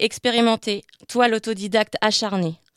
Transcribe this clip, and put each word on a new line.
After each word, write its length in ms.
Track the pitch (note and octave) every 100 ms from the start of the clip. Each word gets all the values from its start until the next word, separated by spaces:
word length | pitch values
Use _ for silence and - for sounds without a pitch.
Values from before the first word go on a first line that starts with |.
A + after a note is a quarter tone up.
expérimenté, 800 | A3 - B3 A#3 A3+ A3 A3+ G3+ - _ -
toi 200 | A#3+ A#3+
l'autodidacte 680 | A3 A3 G3+ G3+ G#3+ G#3+ -
acharné. 540 | G#3+ - G#3+ G3 E3+ E3 _